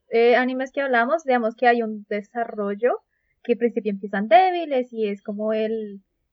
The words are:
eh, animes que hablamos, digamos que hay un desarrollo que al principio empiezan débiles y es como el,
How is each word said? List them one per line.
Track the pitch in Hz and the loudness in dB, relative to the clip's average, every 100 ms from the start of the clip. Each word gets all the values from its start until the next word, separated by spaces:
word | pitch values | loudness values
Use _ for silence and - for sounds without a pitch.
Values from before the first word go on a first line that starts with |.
| - | -2
eh, | 233 240 247 | 4 6 6
animes | 247 254 262 | 2 -2 -6
que | 285 | -4
hablamos, | 277 233 233 330 | 0 0 0 -2
digamos | 277 247 226 240 | 0 0 0 2
que | 247 | 2
hay | 240 | 2
un | 220 214 202 | 0 -8 -8
desarrollo | 208 202 240 233 214 202 202 247 415 _ _ _ _ | -8 -6 -8 -6 -4 -6 -2 -2 -2 _ _ _ _
que | - | -4
al | 233 | 0
principio | 233 233 208 | 0 -2 -4
empiezan | 196 202 196 220 | -6 -6 -4 4
débiles | 339 381 349 311 262 247 | 6 6 0 -2 -4 -4
y | 226 208 | -4 -4
es | 202 | -4
como | - 208 214 | -8 -6 -4
el, | 220 220 220 208 196 _ _ _ | -2 -2 -4 -8 -14 _ _ _